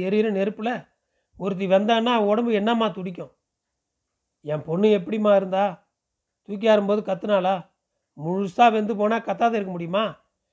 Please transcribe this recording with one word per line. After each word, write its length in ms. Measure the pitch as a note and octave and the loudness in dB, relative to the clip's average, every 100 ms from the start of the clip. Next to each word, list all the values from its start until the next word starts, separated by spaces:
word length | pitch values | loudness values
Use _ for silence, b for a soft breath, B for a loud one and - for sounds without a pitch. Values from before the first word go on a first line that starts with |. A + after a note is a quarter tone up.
எரியிற 240 | F#3 G#3+ A3 | 0 0 0
நெருப்புல 380 | G3 G3+ G#3+ A3 A3 - _ _ _ _ - | -2 -2 -4 -6 -8 -10 _ _ _ _ -10
ஒருத்தி 300 | - F#3 F#3+ | -6 -4 2
வெந்தான்னா 460 | F#3+ G#3 A3+ A3+ | 2 4 2 2
அவ 120 | A#3+ G3+ | 2 2
உடம்பு 280 | G#3+ A#3+ | 2 2
என்னம்மா 360 | G#3 G#3+ A#3 A3 | 0 2 0 0
துடிக்கும்?" 440 | F#3 F#3 F3+ D3 _ _ _ _ _ _ _ _ _ _ _ D3 | -2 -10 -10 -14 _ _ _ _ _ _ _ _ _ _ _ -8
"என் 200 | D3 D#3+ | -6 -4
பொண்ணு 220 | E3+ G#3+ | 0 4
எப்படிம்மா 460 | G3+ F3+ A3 G#3 G3+ | 2 0 0 4 4
இருந்தா? 300 | F#3+ F#3+ G3+ E3+ _ _ _ _ _ _ - | 2 0 -2 -4 _ _ _ _ _ _ -14
தூக்கி 180 | G3+ A3 | -2 2
ஆறும்போது 340 | G#3+ G3 G#3+ | 4 4 -2
கத்துனாளா? 520 | G3+ F#3 G#3 G3+ F#3 F#3+ - _ _ _ _ - | -2 -4 0 0 2 -2 -6 _ _ _ _ -10
முழுசா 480 | D#3 F#3+ G3 F3+ A#3+ | -6 -4 -4 4 4
வெந்து 220 | A3 G#3 G#3 | 4 -2 -2
போனா 220 | G#3 A3+ | -2 -2
கத்தாத 360 | G#3+ G3 A#3 | -4 -2 0
இருக்க 180 | A3 F#3+ | 0 -4
முடியுமா? 320 | F3 E3 F#3 G#3+ D3 _ _ _ | -8 -6 -4 -4 -8 _ _ _